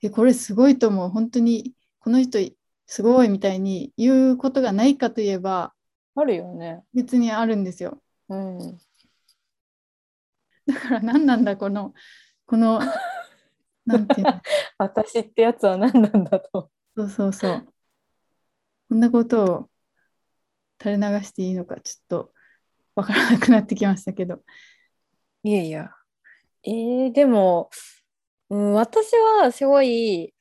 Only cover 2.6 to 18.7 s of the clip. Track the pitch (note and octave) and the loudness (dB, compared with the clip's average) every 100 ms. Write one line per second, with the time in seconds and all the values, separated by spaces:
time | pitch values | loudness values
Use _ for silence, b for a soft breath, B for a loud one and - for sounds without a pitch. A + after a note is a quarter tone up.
2.6 | _ _ _ - G#3+ B3+ A#3+ G3 G3 F#3+ | _ _ _ -2 2 4 4 2 -2 -2
3.6 | G3 F#3 - - A#3+ C4 C4 B3+ C4+ C4+ | -4 -6 -8 -2 2 4 4 2 -2 -2
4.6 | B3+ G3 B3+ C#4 A#3+ A#3+ G#3 F#3+ F#3+ F#3 | -2 2 2 2 -2 -2 -2 -2 -4 -4
5.6 | E3+ _ _ _ _ - D4 F3+ F3+ E3+ | -6 _ _ _ _ -4 -2 -2 -6 -14
6.6 | E3+ E3 _ B3+ B3 B3 A#3 G#3+ A3+ G#3+ | -14 -14 _ -6 -2 0 0 -2 -2 -2
7.6 | F#3 F3+ F3+ - _ _ _ F#3+ F#3+ F3+ | -4 -8 -12 -14 _ _ _ -12 -10 -12
8.6 | F3 F3 _ _ _ _ _ _ _ _ | -16 -18 _ _ _ _ _ _ _ _
9.6 | _ _ _ _ _ _ _ _ _ _ | _ _ _ _ _ _ _ _ _ _
10.6 | - C4+ B3+ A#3 A3 C4+ D4 A#3+ G#3 G3 | -6 -6 -4 -4 0 2 2 2 0 -2
11.6 | G3+ G3+ G3 b b b b b _ A3+ | -6 -6 -10 b b b b b _ 2
12.6 | A3+ A3 - E5+ F5+ F#5 - _ _ _ | 2 0 -4 -6 -10 -12 -18 _ _ _
13.6 | _ _ - A#3+ G#3 C4 C#4 F3+ B D5+ | _ _ 0 0 2 0 0 -2 B -4
14.6 | C#5 _ G3 - G#3+ A#3 G#3+ - A3+ A#3+ | -4 _ -4 -2 -4 -4 -6 0 0 2
15.6 | G3+ F#3 A#3 B3+ G#3 G#3+ F3 F#3+ - F#3+ | 0 2 2 4 4 2 2 -4 -4 -10
16.6 | - _ _ - G#3 G3 G3 G3 F#3+ E3+ | -12 _ _ -10 -8 -4 -4 -2 -4 -6
17.6 | - _ _ _ _ _ _ _ _ _ | -10 _ _ _ _ _ _ _ _ _
18.6 | _ | _